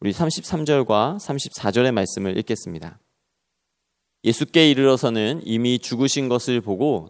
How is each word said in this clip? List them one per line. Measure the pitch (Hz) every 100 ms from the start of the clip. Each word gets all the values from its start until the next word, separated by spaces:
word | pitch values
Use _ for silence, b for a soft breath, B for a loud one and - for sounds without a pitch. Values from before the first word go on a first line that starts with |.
우리 | 101
삼십삼 | 98 160 - - 160 151
절과 | 143 110 107 131 202
삼십사 | - 139 - - 104
절의 | 113 127
말씀을 | 110 90 - 98 92
읽겠습니다. | - 110 87 82 85 - _ _ _ _ _ _ _ _ _ _ _ _
"예수께 | 113 113 147 165 156
이르러서는 | 131 135 127 127 113 107 160
이미 | - 113 123 123
죽으신 | - 120 135 143 131
것을 | 120 131 120
보고 | 101 95 147 104